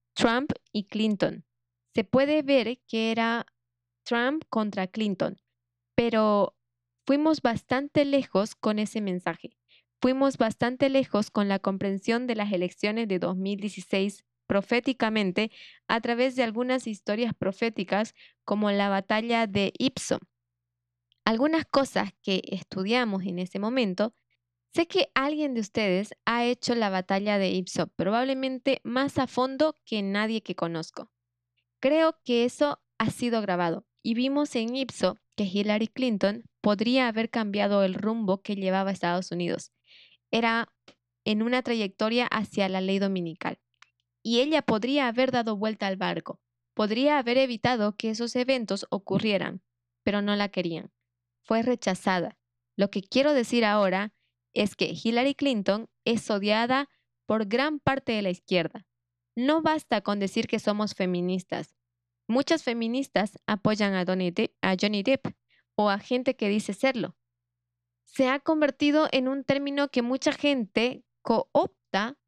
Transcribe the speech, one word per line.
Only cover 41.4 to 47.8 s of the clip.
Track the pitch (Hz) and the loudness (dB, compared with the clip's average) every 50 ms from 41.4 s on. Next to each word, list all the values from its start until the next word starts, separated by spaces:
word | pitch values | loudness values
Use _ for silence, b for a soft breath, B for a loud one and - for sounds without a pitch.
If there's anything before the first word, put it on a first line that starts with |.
una | 226 240 247 254 | 0 0 0 0
trayectoria | 247 247 233 226 208 190 - - 214 220 233 240 247 | 0 0 -2 -2 -2 -4 -2 -2 -2 0 2 0 0
hacia | - - 220 202 - - 202 196 190 | 0 -2 -4 -4 -4 -2 -2 -2 0
la | 190 190 | 0 -2
ley | 190 190 196 196 | 0 0 0 0
dominical. | 196 196 190 185 170 165 160 - - - - - _ _ _ _ _ _ _ _ _ _ _ _ - | 0 0 -2 -2 -4 -6 -8 -8 -8 -8 -8 -10 _ _ _ _ _ _ _ _ _ _ _ _ -4
Y | 220 233 233 | 0 2 2
ella | 269 302 311 294 | 2 2 2 0
podría | - - 226 214 226 254 277 294 269 | 2 2 0 0 0 0 0 0 0
haber | 240 220 247 262 254 | 0 2 0 0 2
dado | 254 247 226 226 214 | 2 0 0 -2 -2
vuelta | 196 214 220 220 - 208 | -2 -4 -4 -4 -4 -4
al | 196 190 | -4 -4
barco, | 190 185 175 170 165 - - 180 - _ _ _ _ _ _ - | -2 -2 -4 -4 -4 -6 -10 -12 -16 _ _ _ _ _ _ -4
podría | - 214 202 220 240 269 294 302 285 | -2 0 0 2 2 2 4 4 2
haber | 240 240 247 | 2 2 2
evitado | 262 269 247 240 214 - 247 254 226 | 2 2 0 0 -2 0 0 0 2